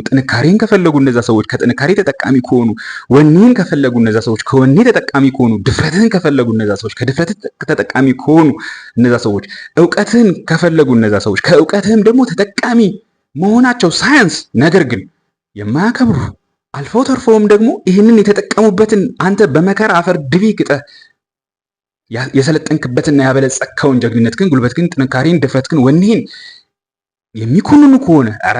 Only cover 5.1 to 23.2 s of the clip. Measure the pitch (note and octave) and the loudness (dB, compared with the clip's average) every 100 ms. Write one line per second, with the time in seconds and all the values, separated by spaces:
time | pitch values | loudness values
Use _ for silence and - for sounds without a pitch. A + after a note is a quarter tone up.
5.1 | C#3 C3+ C3 A#2+ G#2+ F#2+ - D#3 F3 A3+ | 0 0 0 -2 0 -2 -4 -2 0 0
6.1 | F#3+ D#3+ C#3 A#2 A2 G#2 G2 A2 - B2 | 0 -2 -2 -2 -2 -2 -4 -8 -6 -4
7.1 | C3+ E3+ G#3+ - - - D3+ G#2 B2+ C3+ | -4 -4 -8 -12 -10 -6 -4 -4 -2 0
8.1 | B2+ - D#3+ D#3 A2 - - - A2+ B2 | 0 2 4 2 0 -10 -18 -8 -2 0
9.1 | A#2+ A2 G2+ - - - - E3+ - G#3 | 0 -2 -4 -8 -16 -6 0 0 0 0
10.1 | A#3 G#3+ D#3+ - D#3+ E3+ D#3+ C3 A#2 A2 | 2 2 0 -4 -2 0 2 2 2 2
11.1 | G#2 G#2+ F#2+ - D3 D#3 G3+ G3 A3 G#3 | 0 -2 -4 0 0 0 -2 0 2 2
12.1 | B3+ B3 - G#3 - B3+ A#3 G3 G3+ _ | 2 0 -2 -6 -6 -2 0 0 -2 _
13.1 | _ _ C#3 G3 A#3 B3+ B3 F3+ - A#3+ | _ _ -4 0 2 2 0 -2 -2 0
14.1 | D4 F#3 - - A2 D#3+ F#3 C3+ G2+ F2 | 2 2 -2 -6 0 2 2 0 -4 -10
15.1 | _ _ _ _ G#2 G#2 C#3 G#3+ B3 A#3+ | _ _ _ _ -12 -6 -2 -2 0 -2
16.1 | D3+ G#2 - _ _ _ C3+ C#3 A3+ C4+ | -2 -6 -12 _ _ _ -14 -6 -2 -2
17.1 | B3+ A#3 A3 G#3 G#3 A3+ - - F#3 A3 | -2 2 2 4 2 2 -2 0 4 6
18.1 | A3+ G3+ G3+ - - A3 F#3 A3 G#3 F3 | 4 2 0 -2 0 2 2 0 0 -2
19.1 | - F3+ G3+ G3 D3 F#3 G3 G#3+ F3 F3 | -2 0 0 0 2 0 0 0 0 0
20.1 | F3 C3+ F3 G#3+ G3+ D3 C#3 - - _ | -4 -2 0 0 0 -2 -4 -8 -20 _
21.1 | _ _ _ _ _ _ _ _ _ - | _ _ _ _ _ _ _ _ _ -14
22.1 | A#2 C3 C3 C3+ D#3 - D#3 C3+ B2+ D#3 | -10 -4 -2 0 -2 -2 -4 -4 -4 0
23.1 | C#3+ | 0